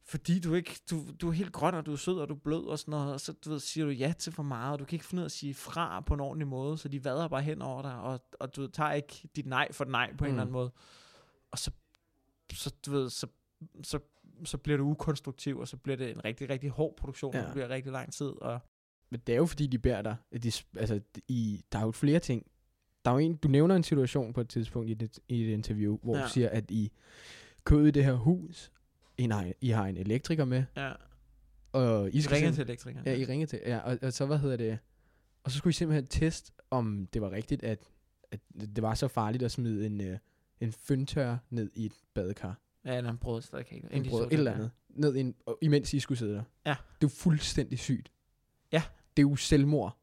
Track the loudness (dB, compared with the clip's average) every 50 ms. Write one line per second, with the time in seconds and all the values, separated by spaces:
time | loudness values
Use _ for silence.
0 | _ -8 -8 -6 0 2 2 2 2 2 0 0 0 -2 -12 -14 _ -6 -6 -6
1 | -6 -8 -10 -4 -2 0 0 0 -2 -2 -2 0 0 2 2 0 -4 -4 -6 -4
2 | -2 -2 -2 -2 -2 -4 -6 -6 _ -2 -2 -2 -2 -4 -6 -6 -6 -4 -4 -2
3 | -2 -4 -4 -6 -8 -10 -12 _ -8 -6 -6 -6 -6 -6 -4 -2 -2 -2 0 0
4 | 0 -2 -2 -2 -6 -10 -6 -6 -6 -4 -4 -4 -4 -4 -4 -6 -6 -6 -8 -8
5 | -6 -6 -6 -4 -4 -6 -8 -8 -8 -8 -8 -8 -12 -10 -4 -4 -4 -4 -4 -6
6 | -2 -2 -2 -2 -2 -6 -4 -6 -6 -4 -4 -4 -4 -4 -4 -4 -6 -6 -8 -4
7 | -4 -2 -2 -2 -2 -2 -2 -2 -2 -2 -4 -4 -6 -8 -8 -8 -8 -8 -10 -8
8 | -6 -6 -6 -8 _ _ -12 -10 -10 -10 -8 -8 -10 -8 -2 -2 0 0 0 -2
9 | -4 -6 -16 -20 -20 -12 _ -8 -6 0 2 2 2 2 0 -4 -4 0 2 0
10 | 0 0 -2 -4 0 0 2 0 0 0 0 -2 -2 -2 -4 _ -20 -20 -20 -20
11 | -20 -20 -20 -20 _ _ _ _ _ _ -10 -6 -6 -6 -8 -10 _ _ _ _
12 | _ _ _ _ _ _ _ _ _ _ -12 -8 -8 -8 -8 _ -8 -2 -2 -2
13 | -2 -2 -6 -8 -10 -10 _ _ _ _ _ _ -20 -20 _ -16 -10 -6 -6 -6
14 | -8 _ _ _ _ -20 -18 -14 -12 -8 -8 -6 0 0 2 2 2 2 0 0
15 | 0 -2 -2 -4 _ -10 -10 -6 -6 -6 -6 -6 -8 -10 -12 -10 _ -6 -4 -4
16 | -4 -8 -8 -6 -6 -6 -6 -6 -6 -6 -6 -4 -4 -4 0 0 0 0 0 -6
17 | -8 -8 -6 -6 -6 -4 -4 -4 -4 -4 -4 -6 -4 -4 -4 -6 -6 -6 -8 -8
18 | -8 -8 -8 -6 -6 -6 -6 -6 -6 -6 -6 -6 -8 _ _ _ _ _ _ _
19 | _ _ -10 -8 -2 2 4 4 4 4 2 0 0 0 0 2 2 2 2 2
20 | -2 -4 -6 -6 _ _ -8 -2 -2 -2 -2 -2 -8 _ -6 -4 -2 0 0 -2
21 | -4 _ _ -18 -6 -4 -2 0 0 0 -2 -4 -8 _ -4 -2 0 -2 0 2
22 | 4 4 4 4 4 2 -2 -2 -4 _ _ _ _ _ _ _ _ _ _ _
23 | _ 4 4 6 4 4 2 2 4 6 8 8 8 8 8 6 4 4 4 4
24 | 4 2 2 -2 -2 0 -2 -2 -2 -2 -2 -2 -2 -2 -4 -4 -2 -2 -2 -4
25 | -4 -6 -8 -14 _ _ -2 0 0 2 0 0 0 -2 -2 0 2 0 0 0
26 | 0 -2 0 0 -2 0 2 2 2 4 2 -2 -2 0 0 0 0 0 -4 _
27 | _ -20 -20 -20 -20 -20 -20 -20 -20 -20 -20 -10 _ 6 8 10 10 8 8 8
28 | 6 6 4 4 4 4 4 4 0 -10 -14 -18 -18 -20 _ _ _ _ _ _
29 | _ _ _ 0 0 2 2 0 0 -4 -4 _ 0 2 2 2 2 0 -2 -2
30 | 0 0 0 0 0 0 0 2 2 2 2 0 0 -2 -4 -6 -6 -6 -8 -10
31 | -16 -20 -20 _ _ _ -20 _ _ _ _ -20 -20 -2 2 4 6 6 6 4
32 | 4 4 2 2 4 4 4 4 4 4 2 2 -2 -4 -6 -8 -8 -12 -12 -6
33 | -2 -2 0 0 0 -2 0 -2 -2 -2 -4 -6 -2 -2 -2 -2 -2 -4 -4 -2
34 | -2 -4 -2 -2 0 0 2 0 2 0 0 0 0 -2 -2 -4 _ _ _ _
35 | _ _ _ _ _ _ _ _ _ -4 -4 0 2 2 2 2 2 2 2 2
36 | 0 0 0 2 2 2 2 -2 -12 -16 _ -20 -8 _ 0 0 2 0 0 -2
37 | -4 -4 -2 -2 -2 -2 -4 -6 -4 -2 -4 -2 -2 -4 -4 -4 -6 _ _ _
38 | _ _ _ _ _ _ -14 -14 _ _ -14 -12 -12 -6 -4 0 0 0 0 0
39 | -2 -2 0 0 0 0 0 0 -2 -2 -2 -2 -2 -2 0 0 -2 -2 -2 -4
40 | -4 -6 -6 -8 _ _ _ _ _ _ _ _ -4 -4 -4 -6 -2 0 0 2
41 | 2 -2 -2 -2 -2 0 -2 -4 -6 _ -4 -4 -4 -4 _ -6 -6 -6 -6 _
42 | _ _ _ -4 -2 -2 -4 -6 -6 -8 -8 -10 _ _ _ _ _ -6 -4 -4
43 | -4 -4 -4 -4 -4 -4 -4 -4 -6 -8 -12 -12 -12 -12 -14 -16 -14 -4 -4 -2
44 | -2 0 0 0 2 2 4 2 2 2 0 -2 -4 -6 -8 _ _ _ -4 2
45 | 2 2 2 2 0 -2 -4 _ _ -8 -4 2 4 6 6 4 4 2 0 0
46 | 0 0 -2 -2 0 -2 -2 -4 -6 -8 _ _ _ -4 -4 -4 -6 -18 -2 _
47 | 0 2 2 2 4 4 4 4 2 0 0 -2 -2 -2 -4 -6 -2 -2 -2 -2
48 | -2 -10 _ _ _ _ _ _ _ _ _ _ _ _ 0 0 0 0 -10 _
49 | _ _ _ 6 6 6 6 2 2 4 6 6 6 6 4 2 0 -2 -6 _